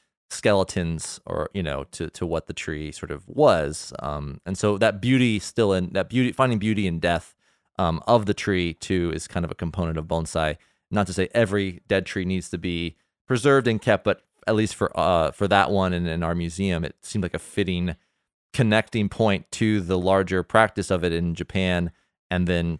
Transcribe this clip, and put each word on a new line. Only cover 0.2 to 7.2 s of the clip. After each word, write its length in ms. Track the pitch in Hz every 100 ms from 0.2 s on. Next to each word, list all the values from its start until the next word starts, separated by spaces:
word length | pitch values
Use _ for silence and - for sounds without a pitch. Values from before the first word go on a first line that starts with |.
| _
skeletons 880 | - 113 101 92 - 85 82 - - -
or, 240 | 82 78
you 100 | 101
know, 220 | 82 69 69
to, 160 | - 82
to 140 | -
what 220 | 87 82 -
the 60 |
tree 380 | 85 - 76 76
sort 180 | - 76
of 180 | 73 95
was. 640 | 120 147 90 73 78 - -
Um, 420 | 65 73 71 69 -
and 100 | 95
so 220 | 104 101
that 220 | 110 101
beauty 380 | 113 131 123 107
still 340 | - - 107
in, 180 | 92 90
that 160 | 95 92
beauty, 240 | 120 127
finding 260 | - 131 113
beauty 280 | 107 107 98
in 140 | 82
death, 340 | 85 85